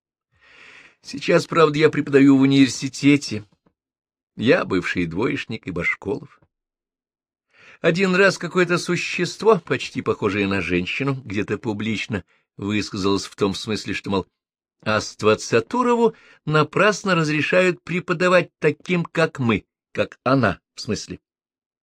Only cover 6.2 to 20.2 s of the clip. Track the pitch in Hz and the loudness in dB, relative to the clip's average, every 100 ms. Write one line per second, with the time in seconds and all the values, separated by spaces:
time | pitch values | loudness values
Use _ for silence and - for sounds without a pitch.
6.2 | - _ _ _ _ _ _ _ _ _ | -10 _ _ _ _ _ _ _ _ _
7.2 | _ _ _ _ - - 170 175 190 180 | _ _ _ _ -20 -4 -2 0 2 4
8.2 | 196 - 170 180 170 175 - 175 - - | 2 2 -2 0 0 0 -2 -4 -4 -4
9.2 | 175 - 202 190 - 135 - 135 113 104 | -6 0 2 2 0 -6 -6 -6 -4 -2
10.2 | 104 101 98 98 85 90 90 - 139 131 | -2 0 0 -2 0 -2 -2 -4 -4 -4
11.2 | 110 101 92 104 117 104 110 101 - 98 | -6 -6 -4 -6 -6 -6 -4 -6 -4 -8
12.2 | - _ _ - 101 104 98 104 98 98 | -8 _ _ -10 -4 -4 -4 -4 0 -2
13.2 | - - 101 92 113 101 - 95 - 95 | -4 -2 -2 -2 -6 -8 -6 -10 -4 -4
14.2 | - _ _ _ _ _ 110 107 - - | -6 _ _ _ _ _ -4 -2 -4 -2
15.2 | 107 107 - 113 - 247 247 233 226 - | 0 2 2 -2 0 -2 0 2 2 0
16.2 | _ _ - 156 151 151 202 190 196 175 | _ _ -2 0 0 2 0 0 0 0
17.2 | 151 151 139 185 185 175 - 175 180 160 | 0 -2 2 2 2 0 -6 -6 -4 -2
18.2 | 180 180 170 _ - - - 175 - 165 | 2 2 2 _ -2 -2 -4 -4 -2 -2
19.2 | 160 - 117 98 - _ _ - 101 - | -2 0 0 0 -2 _ _ -6 -6 -4